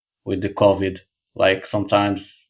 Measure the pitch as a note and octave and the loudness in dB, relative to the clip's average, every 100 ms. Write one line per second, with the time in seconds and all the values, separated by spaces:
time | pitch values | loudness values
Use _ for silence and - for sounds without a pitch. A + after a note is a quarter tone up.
0 | _ _ - F#2+ F#2+ - G2+ F#2 G2 F#2+ | _ _ -6 -4 -4 2 4 4 -2 -6
1 | - _ _ - F#2+ F#2+ - G#2+ G2+ G2+ | -14 _ _ 0 2 2 -2 -6 0 0
2 | G2+ G2 - - - | 2 -2 -8 -14 -14